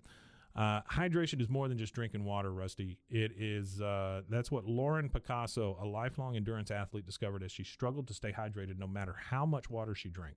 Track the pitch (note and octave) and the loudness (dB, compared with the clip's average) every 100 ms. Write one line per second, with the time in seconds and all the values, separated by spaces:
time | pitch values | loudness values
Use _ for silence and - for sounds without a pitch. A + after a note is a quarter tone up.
0 | - - - - - - G#2+ G#2+ - - | -10 -20 -20 -20 -6 2 4 4 2 2
1 | F3+ E3+ D#3+ C#3+ A2+ C3+ C3+ A#2+ A2 - | 4 4 4 4 4 4 2 2 0 -2
2 | A2+ G#2+ G2+ G2+ G2 F#2 F#2+ - F#2+ F2+ | -2 0 0 2 2 0 -2 -4 -6 -6
3 | - A#2 A2 G2 G#2+ G#2 G2+ G2 G#2 G2 | -2 2 2 0 -2 0 -2 -2 0 2
4 | F#2+ F#2+ G2 A#2 A#2+ C3 G2+ A#2+ C#3 D#3 | 2 0 0 0 2 0 2 2 2 2
5 | C#3+ B2+ - A#2+ A#2 - G#2 F#2 G2+ G#2 | 2 0 0 0 0 2 2 0 -2 0
6 | B2 C3+ C3 A2+ G#2 A2+ G#2 G2+ G2 G#2 | -2 -2 0 0 0 0 -2 -2 -2 -4
7 | F2+ - G#2 G2 F#2 - F#2+ - B2+ C#3 | -6 -2 -2 -2 -4 -6 -8 -2 -2 0
8 | C3 G#2 G#2+ G2 G#2+ G#2 F#2+ F#2+ F#2+ G2 | -4 -4 -4 -2 -4 -4 -4 -4 -4 -2
9 | F#2+ F#2 - C3 D#3 C#3+ - A2+ A2 G2+ | -4 -4 -2 2 4 2 0 -2 -2 -2
10 | - F2+ E2 | -4 -8 -8